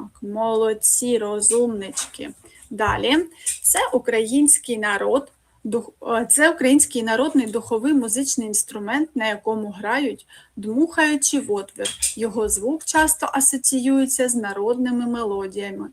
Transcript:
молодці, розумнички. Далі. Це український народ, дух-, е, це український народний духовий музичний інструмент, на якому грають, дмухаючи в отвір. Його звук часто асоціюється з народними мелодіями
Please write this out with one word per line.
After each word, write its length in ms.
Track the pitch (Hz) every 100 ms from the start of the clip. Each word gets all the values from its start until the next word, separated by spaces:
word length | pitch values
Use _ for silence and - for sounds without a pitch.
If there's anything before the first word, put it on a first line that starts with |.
| 208 -
молодці, 960 | 202 208 226 220 220 214 - - 247 233
розумнички. 1120 | 208 208 208 233 240 214 190 - - - - - - - -
Далі. 560 | 208 208 190 214 311 339 - - -
Це 160 | - 370 508
український 880 | 247 - 226 220 269 294 - - 220
народ, 540 | 214 202 202 254 - _ _ _
дух-, 280 | 220 226 220 _
е, 240 | - 233 233
це 240 | - 311
український 520 | 330 254 285 - 240
народний 440 | 220 226 294 285 220
духовий 460 | 220 - 226 262
музичний 520 | 285 226 240 277 - 214
інструмент, 680 | 208 - 214 202 262 311 247
на 120 | 220
якому 420 | 208 220 220 208
грають, 560 | 190 214 262 269 - - - _ -
дмухаючи 840 | 208 233 330 330 302 294 - 285
в 120 | 214
отвір. 360 | 202 196 - 196 - - -
Його 320 | 226 220 214
звук 360 | 196 220 311
часто 440 | - 320 311 - -
асоціюється 960 | 269 - 269 - 262 247 269 262 - 247
з 60 |
народними 720 | 240 202 202 214 247 247 240 240
мелодіями 840 | 233 220 196 190 190 202 196 196